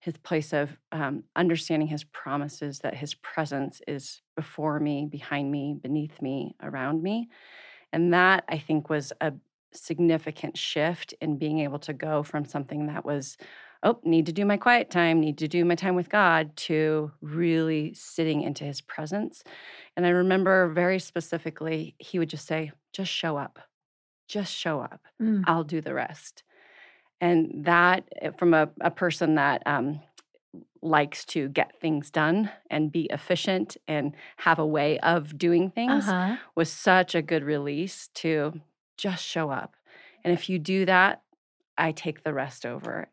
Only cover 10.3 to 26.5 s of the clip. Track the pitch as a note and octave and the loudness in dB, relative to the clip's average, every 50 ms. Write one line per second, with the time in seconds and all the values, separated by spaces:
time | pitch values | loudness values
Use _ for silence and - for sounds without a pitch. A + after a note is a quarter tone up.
10.3 | D#3 - - - - - - - - D#3 D3 E3 F3 - - - - - - D#3 | -10 -8 -8 -10 -8 -6 -6 -4 -2 0 0 0 -2 -4 -8 -14 -12 -6 -4 -2
11.3 | D3 C3+ D#3 D3+ D3+ D#3 D3+ C#3+ C3+ D3 - - D3 C3 - D#3 D#3 D#3 D3+ - | -2 -2 0 0 0 0 0 -2 -4 -6 -8 -8 -8 -6 -4 -2 -2 -2 -2 -2
12.3 | - D3+ C#3+ C#3 - D3 C#3 - D3+ D3 D3+ D3+ D3 - - - D3 C#3+ C#3 - | -4 -6 -4 -4 -6 -8 -6 -6 -6 -4 -4 -4 -6 -6 -4 -4 -4 -4 -4 -8
13.3 | - - - - - - - - - _ - G#3 A#3 - - E3 E3 E3 D#3 E3 | -12 -16 -20 -20 -20 -20 -20 -20 -8 _ 0 0 0 0 2 2 4 4 4 2
14.3 | D#3+ F#3+ G3+ G3+ G3+ G3+ - B3 A#3+ A#3+ - - - F3 E3+ E3 E3 E3 D#3 D#3 | 0 0 2 2 2 2 4 4 4 4 4 2 2 2 4 4 4 4 2 2
15.3 | D3 - D#3 D3+ D#3+ F3 E3+ F3 F3 E3 F#3 F#3 F3+ F3+ E3+ - - G#3 G3+ F3 | 0 -2 -4 -2 2 2 2 4 2 2 0 0 0 0 0 2 4 4 6 6
16.3 | E3 D#3+ D#3+ D3+ D3+ - - - D#3+ D#3 D#3 D#3 D#3 D#3 D3+ D3 - - - D3+ | 6 4 2 0 -6 -8 -4 0 0 2 2 2 2 0 -2 -4 -8 -12 -12 -6
17.3 | D3 E3 E3+ E3+ E3 E3 D#3+ D#3+ D#3+ D3+ D3+ D3+ - - - - - - D#3+ D#3 | -2 0 2 2 2 2 2 2 0 0 -2 -4 -6 -10 -14 -8 -4 -2 0 0
18.3 | D3+ D3 - - C#3+ - D3 C#3+ C#3+ - - - - - D3+ D3 F3 G#3 G#3+ - | 2 0 0 -2 -4 -6 -6 -8 -8 -10 -12 -14 -12 -10 -8 -6 -4 -4 -4 -6
19.3 | - - - - - - - - - - - - - - F3+ F3 F3 F3+ F3+ F#3 | -8 -14 -20 -20 -20 -20 -20 -20 -20 -20 -20 -10 -2 2 2 4 4 4 4 4
20.3 | F#3+ F#3+ F#3+ F#3+ F#3+ F#3 F#3 E3+ D#3 F3 F3 F3+ F#3+ F#3 - - - E3+ E3+ - | 4 4 4 6 6 6 4 4 2 2 2 2 2 0 -4 -6 -8 -8 -6 -6
21.3 | - E3 - E3 D#3 - D#3+ D#3+ D#3+ D#3 D#3+ D#3 - - - - - F3 E3 D#3 | -6 -6 -6 -8 -10 -8 -6 -4 -4 -4 -4 -8 -12 -18 -12 -6 -4 -2 -2 -2
22.3 | D#3+ D3 - - D#3+ D#3 D#3+ D3+ - _ _ _ - - F#3+ E3+ - - - E3 | -4 -8 -6 -4 -4 -4 -4 -6 -10 _ _ _ -10 -8 -6 -6 -6 -4 -4 -2
23.3 | D3+ C#3+ C3+ - - - - _ _ _ _ _ _ _ _ _ _ _ _ - | -2 -4 -6 -8 -12 -18 -20 _ _ _ _ _ _ _ _ _ _ _ _ -8
24.3 | - G#3 G3 - - - - F3 D#3 C#3 A#2+ - - - _ _ _ - A3+ A3 | -6 -6 -6 -6 -6 -6 -4 -2 -2 -2 -4 -8 -12 -16 _ _ _ -2 0 2
25.3 | G#3+ G3 F#3 - E3 E3 D#3+ D3 E3+ D#3+ D3+ C#3+ C3+ C3 B2 - D3+ - - - | 2 2 4 2 2 2 0 -2 -4 -4 -4 -4 -4 -4 -4 -6 -8 -14 -16 -18
26.3 | - _ _ _ | -20 _ _ _